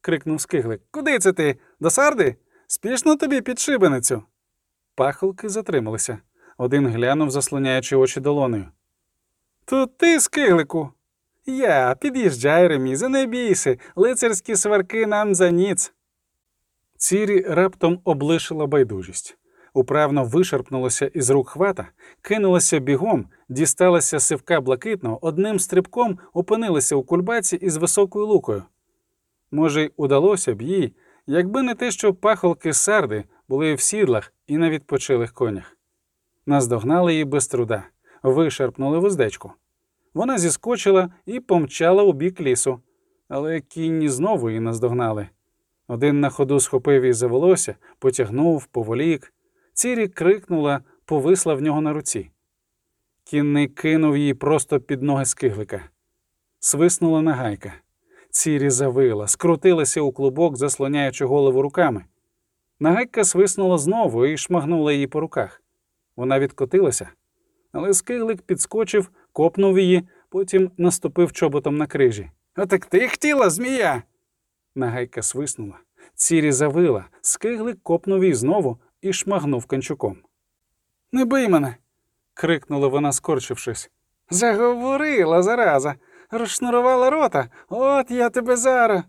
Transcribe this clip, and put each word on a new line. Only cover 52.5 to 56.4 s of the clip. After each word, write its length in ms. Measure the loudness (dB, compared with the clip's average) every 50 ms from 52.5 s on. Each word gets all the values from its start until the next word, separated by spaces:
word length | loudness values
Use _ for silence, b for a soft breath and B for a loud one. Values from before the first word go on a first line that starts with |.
| _ _ _ _ _ _ _ _ _ _ _ _ _ _ _
Кінний 440 | -6 -2 -2 0 0 0 0 0 -2
кинув 480 | -4 -6 -2 0 0 2 2 2 2
її 180 | 2 0 -2 -2
просто 460 | -2 0 0 0 0 0 _ -2 -4
під 220 | -2 -2 -6 -4 -2
ноги 220 | -2 -2 -2 -2
Скиглика. 580 | -4 -4 -2 -2 -4 -2 -4 -8 -8 -10 -12 -12 -14 _ _ _ _ _ _ _ _ _ _